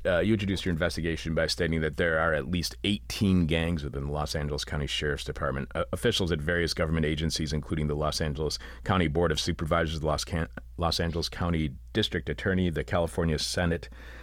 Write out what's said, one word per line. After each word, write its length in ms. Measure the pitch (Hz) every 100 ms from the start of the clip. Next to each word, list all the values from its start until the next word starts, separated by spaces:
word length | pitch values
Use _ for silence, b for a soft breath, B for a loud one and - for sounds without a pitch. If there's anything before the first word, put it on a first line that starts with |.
uh, 160 | - 87
you 140 | 95
introduced 320 | 110 101 92 92
your 60 |
investigation 640 | 82 87 85 82 80 82 80
by 100 | 80
stating 360 | - 85 80
that 160 | 78 73
there 200 | 87 80
are 160 | 82
at 160 | 76 65
least 260 | 87 80 -
eighteen 600 | 101 104 - - 101 92 82
gangs 380 | 82 82 85
within 240 | 71 67 71
the 40 |
Los 220 | 73 76
Angeles 320 | 80 73 71 -
County 220 | 76 69
Sheriff's 380 | - 76 71 -
Department. 440 | - 73 65 65 80
Uh, 80 | 87
officials 380 | 92 123 - 87
at 80 | 82
various 340 | 76 87 82
government 320 | - 80 80 78
agencies, 480 | 78 80 - 78
including 320 | 76 - 78 76
the 100 | 73
Los 240 | 76 -
Angeles 380 | 80 71 76 - B B
County 240 | - 95 80
Board 240 | 76 85
of 80 | 76
Supervisors, 600 | - 82 78 85 80 80
the 80 | 76
Los 160 | 76
Can-, 260 | - 85 78 - - -
Los 220 | 85 82
Angeles 300 | 85 82 78
County 440 | - 87 82 76 64 -
District 380 | 113 101 90 -
Attorney, 420 | 73 101 92 90
the 120 | 76
California 540 | - 90 85 - 82 76
Senate, 520 | - - 87 82 - B B B